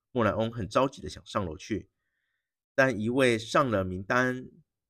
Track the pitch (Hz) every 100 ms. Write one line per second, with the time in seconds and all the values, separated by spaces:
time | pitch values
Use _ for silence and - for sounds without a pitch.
0 | _ 123 107 90 113 117 95 131 135 -
1 | - - - 113 90 76 - 101 - _
2 | _ _ _ _ _ _ _ - 131 104
3 | 107 123 127 113 110 170 139 104 92 92
4 | 95 123 127 127 - - _ _